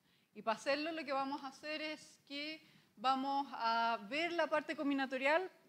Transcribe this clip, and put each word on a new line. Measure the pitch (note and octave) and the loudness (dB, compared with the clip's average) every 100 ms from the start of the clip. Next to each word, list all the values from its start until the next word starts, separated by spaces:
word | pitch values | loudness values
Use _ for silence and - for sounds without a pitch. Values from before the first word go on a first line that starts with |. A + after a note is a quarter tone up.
| _ _ _ G#3 | _ _ _ -6
Y | |
para | A3 G#3+ | -2 0
hacerlo, | D4 C#4+ D#4 | 2 0 0
lo | E4 C#4 | -4 -2
que | |
vamos | C4+ C4+ C#4+ | 0 0 -4
a | C#4 | -8
hacer | - D4+ D4+ | -12 -6 -4
es | D#4 D#4 - - _ | -4 -8 -12 -20 _
que | C#4+ D4+ D#4+ - - _ - | -8 -8 -10 -16 -20 _ -2
vamos | B3 C4 C4+ C#4 C#4 | 2 2 2 0 -2
a | A#3+ A3+ A3+ A#3 A3+ G3+ | 0 2 4 4 0 -2
ver | C#4+ E4+ | -2 0
la | E4+ D#4 | 0 2
parte | D4+ D4 D#4 | 0 0 -2
combinatorial | C#4+ C#4 C4+ C4 C4+ D#4+ F#4 - | 0 2 0 2 4 4 2 -10